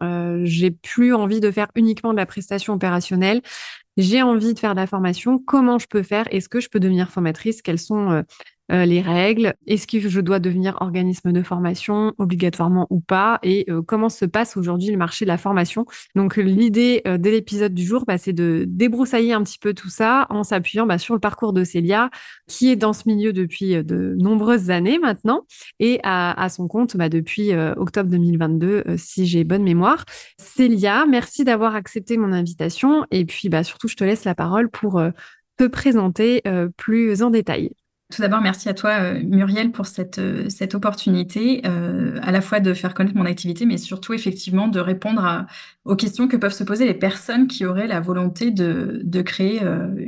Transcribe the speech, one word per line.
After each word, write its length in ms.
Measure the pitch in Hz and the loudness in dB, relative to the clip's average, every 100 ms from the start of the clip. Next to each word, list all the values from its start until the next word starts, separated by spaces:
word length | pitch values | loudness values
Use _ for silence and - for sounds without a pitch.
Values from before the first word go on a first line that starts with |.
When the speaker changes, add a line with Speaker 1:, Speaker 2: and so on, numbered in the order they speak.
Speaker 1:
euh, 380 | 175 175 175 175 | -4 -4 -2 -2
j'ai 300 | 175 165 180 | 0 2 2
plus 420 | 170 - - 247 233 | 0 -4 2 4 4
envie 200 | 202 220 | 2 0
de 100 | 208 | 0
faire 180 | 202 208 233 | 0 -2 2
uniquement 360 | 226 214 226 | 2 2 0
de 40 | 214 | 0
la 80 | |
prestation 480 | 185 - 180 202 196 | -2 -6 -6 -6 -2
opérationnelle. 680 | 196 190 175 - 185 190 233 - - - - _ - | -2 0 0 0 0 2 0 -2 -14 -16 -18 _ 0
J'ai 240 | 185 247 | 2 4
envie 320 | 254 226 226 | 4 4 2
de 40 | 226 | 0
faire 160 | 214 | -2
de 60 | 190 | -2
la 60 | 190 | -2
formation. 520 | 196 180 175 240 254 | -2 -2 0 0 0
Comment 400 | 262 277 247 240 | 2 4 4 2
je 80 | - | 0
peux 160 | 208 | -2
faire ? 240 | 190 208 226 | -2 -2 -2
Est-ce 180 | 190 - | -4 -4
que 120 | 240 | -6
je 100 | - | -2
peux 100 | 214 | 0
devenir 300 | 190 185 180 | 2 2 0
formatrice ? 500 | 190 165 160 220 220 | -2 -2 -2 -4 -4
Quelles 180 | - 165 | -4 -4
sont, 320 | - 214 196 | -2 -2 0
euh, 120 | 160 156 - - _ - | 0 -2 -12 -20 _ -2
euh, 120 | 180 | 2
les 160 | 175 175 | 4 2
règles ? 540 | 175 175 196 226 214 - - | 2 2 2 2 0 -2 -2
Est-ce 220 | 208 - | -2 0
que 100 | 220 | -2
je 220 | 202 185 | 0 0
dois 180 | 180 196 | 2 0
devenir 380 | 180 180 190 - | 0 0 -2 -2
organisme 520 | 185 180 185 180 180 | -4 0 0 0 0
de 100 | 175 | 0
formation 720 | 180 175 175 180 - 208 214 - | 0 -2 -2 -2 -2 0 0 0
obligatoirement 680 | 185 175 180 165 170 180 - | -2 0 0 0 2 2 2
ou 120 | 180 | -2
pas ? 400 | - 190 214 233 | 0 2 2 2
Et, 220 | 185 196 190 | 2 0 0
euh, 140 | 165 | -4
comment 260 | 165 220 220 | -2 0 0
se 160 | - | 0
passe 320 | 180 214 233 202 | -2 0 -2 -2
aujourd'hui 360 | 175 175 196 | -2 -2 0
le 40 | 196 | 0
marché 280 | 170 - | -2 -2
de 40 | 196 | -2
la 100 | 170 | 0
formation ? » 480 | 196 190 175 214 240 - - | 0 0 0 -2 -6 -10 -4
Donc, 220 | 196 196 214 | 0 0 2
l'idée, 680 | 190 190 233 214 247 247 | 2 4 4 4 2 2
euh, 140 | - 180 | 0 0
de 100 | 196 | 2
l'épisode 460 | 220 220 202 208 | 0 0 -2 -2
du 80 | 180 | 0
jour, 220 | 180 247 247 | 0 -2 0
bah, 100 | - | -2
c'est 160 | 190 | -2
de 320 | 175 170 160 185 | 0 0 0 -2
débroussailler 640 | 180 240 240 254 233 233 | 0 0 2 0 2 2
un 100 | 220 | 0
petit 160 | 202 - | -2 -4
peu 160 | 208 | -6
tout 160 | 196 185 | -6 -8
ça 380 | - 220 269 - | -2 2 2 2
en 140 | 208 | -2
s'appuyant, 420 | 202 196 175 208 226 | -2 -2 0 0 0
bah, 120 | 175 | 0
sur 160 | - | 0
le 60 | 226 | -2
parcours 320 | 208 - 220 | -2 -2 0
de 120 | 185 | 0
Célia, 460 | 180 175 170 208 254 - - - - | 0 0 2 2 0 -4 -18 -20 -16
qui 240 | - 254 | 0 2
est 60 | 240 | 4
dans 160 | 214 | 2
ce 100 | 214 226 | 0 0
milieu 260 | 208 214 | 2 2
depuis, 420 | 185 175 - 190 | 0 -2 -2 0
euh, 80 | 170 | 0
de 320 | 156 175 185 185 | 0 -2 -2 2
nombreuses 540 | 190 220 214 240 180 | 2 4 4 2 2
années 300 | 180 185 320 | 0 2 2
maintenant 460 | 294 202 220 285 - - - - | 0 0 0 -2 -4 -18 -20 -2
et 180 | 226 247 | 0 0
à, 360 | 196 180 175 - | 0 0 -2 -2
à 80 | 185 | -4
son 200 | - 175 | -4 -4
compte, 280 | 226 240 185 | -2 0 0
bah, 120 | 165 | 0
depuis, 440 | 165 160 - 208 | 0 -2 -2 0
euh, 220 | 165 160 | 0 0
octobre 340 | - 185 208 185 | -2 -4 -2 0
deux 100 | 175 | 2
mille 200 | 170 165 | 4 2
vingt-deux, 460 | 160 160 180 202 - | 2 2 2 0 -2
euh, 80 | 170 | -6
si 300 | - - 180 | -6 -2 0
j'ai 160 | 170 | 2
bonne 220 | 160 190 | 2 2
mémoire. 400 | 190 170 196 302 - - - - | 2 4 4 2 -2 -20 -20 -20
Célia, 680 | - - 254 214 202 220 311 | -8 2 4 4 2 4 4
merci 360 | 247 - - | 2 0 -2
d'avoir 320 | 262 220 220 | 0 2 2
accepté 420 | 214 190 220 190 226 | -2 -6 -10 -2 0
mon 160 | 202 | 2
invitation 720 | 180 170 165 160 - 269 302 - | 0 -2 -2 -6 0 2 2 2
et 140 | 190 | -2
puis, 240 | 170 - 165 | -2 -4 -2
bah, 160 | 160 | 0
surtout, 240 | 160 - 226 | -2 -6 -8
je 80 | - | -2
te 80 | |
laisse 200 | 196 220 | 0 0
la 120 | 196 170 | -2 -4
parole 340 | 165 202 233 | -2 0 0
pour, 300 | - 208 180 | -2 -2 0
euh, 100 | 165 - - - _ - | 0 -4 -14 -20 _ 0
te 80 | |
présenter, 800 | 247 - 277 226 190 175 226 247 196 | 0 2 2 4 2 2 2 2 0
euh, 220 | 180 175 - | -2 -2 -4
plus 480 | - 226 226 202 | 0 2 2 2
en 60 | 240 | 2
détail. 420 | 226 202 - - - _ _ _ | 2 0 -4 -4 -8 _ _ _
Speaker 2:
Tout 80 | - | -2
d'abord, 180 | 202 220 | 0 2
merci 280 | 196 185 208 | 0 -2 -6
à 60 | |
toi, 160 | 190 214 | -2 0
euh, 300 | 208 180 185 | 0 0 -2
Muriel, 460 | 165 190 196 214 226 | 2 2 2 2 0
pour 160 | 233 190 | -2 -6
cette, 320 | - 180 190 | -8 -8 -6
euh, 300 | 190 - 196 | -4 -4 -6
cette 260 | - 196 | -6 -4
opportunité, 880 | 202 208 202 196 185 180 214 240 254 | -2 -2 -2 0 0 0 -2 0 0
euh, 540 | 185 175 175 180 160 - | 0 -2 -2 -2 -4 -4
à 100 | - | 0
la 80 | 190 | 0
fois 180 | 190 214 | 0 0
de 160 | 190 | 0
faire 180 | 185 185 | 0 -4
connaître 240 | 185 190 196 | 0 0 2
mon 80 | |
activité, 420 | 175 175 175 170 233 | 0 -2 -6 0 0
mais 120 | - | 0
surtout, 360 | - 190 - | -4 -10 -6
effectivement, 520 | 226 190 190 - 190 220 | -4 -4 -6 -2 0 0
de 140 | 190 | 0
répondre 440 | 175 185 214 220 | -2 -4 -2 0
à, 220 | 185 170 190 - - _ | 0 -2 -6 -14 -20 _
aux 100 | - | -2
questions 320 | 196 220 - 262 | 0 0 0 0
que 100 | 240 | 2
peuvent 160 | 202 | 0
se 120 | 202 | -2
poser 220 | 196 214 247 | -4 2 2
les 80 | |
personnes 520 | 180 190 - - 240 254 | 2 -2 -2 -2 2 2
qui 180 | - | 0
auraient 220 | 185 185 220 | -2 -2 -2
la 140 | 175 | -2
volonté 500 | 175 180 180 - 240 | -2 0 -2 0 -2
de, 500 | 196 170 165 - - | 0 0 0 -4 -4
de 180 | 170 180 | -2 -2
créer, 400 | 180 - 190 220 | -2 0 0 0
euh, 260 | 185 170 180 196 | -2 -2 -4 -6